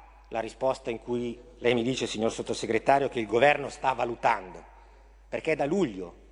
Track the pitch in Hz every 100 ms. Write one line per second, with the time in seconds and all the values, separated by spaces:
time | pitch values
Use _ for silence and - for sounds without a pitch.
0 | - - - 113 113 - 131 127 - 113
1 | - 120 120 117 - - 120 120 117 127
2 | 120 107 110 - 120 110 110 113 - 139
3 | 135 120 104 117 143 143 127 - 135 127
4 | 123 117 131 107 92 85 - - - -
5 | - - - 117 156 151 143 190 151 92
6 | 87 - -